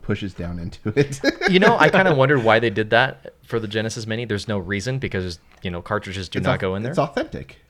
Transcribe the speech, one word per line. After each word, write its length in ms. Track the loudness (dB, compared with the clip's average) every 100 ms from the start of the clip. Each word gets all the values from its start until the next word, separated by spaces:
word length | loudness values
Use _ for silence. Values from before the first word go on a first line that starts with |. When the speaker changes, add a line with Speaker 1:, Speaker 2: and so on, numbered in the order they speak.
Speaker 1:
pushes 320 | -4 -4 -6
down 240 | -8 -10 -8
into 340 | -10 -8 -4 0
it. 220 | 0 0
<laughs> 260 | -4 -2 2
Speaker 2:
You 80 | 4
know, 160 | 6 6
I 100 | 4
kinda 240 | 6 4
wondered 280 | 4 4 4
why 160 | 6 4
they 120 | 4
did 200 | 0 2
that 440 | 2 2 -2 -18 _
for 140 | -6 -6
the 60 | -4
Genesis 380 | -4 -4 -6 -6
Mini. 180 | -6
There's 220 | -4 -4 -2
no 100 | -4
reason 400 | -2 -4 -2 -4
because, 400 | -4 -4 -6 -8 _ _
you 80 | -8
know, 120 | -8
cartridges 460 | -4 -4 -4 -10 -6
do 100 | -4
Speaker 1:
It's 80 | -2
Speaker 2:
not 80 | 0
Speaker 1:
au-, 120 | -2
Speaker 2:
go 40 | -4
in 60 |
there. 80 | -4
Speaker 1:
it's 80 | -2
authentic. 600 | -2 -4 -6 -10 -14 -20 _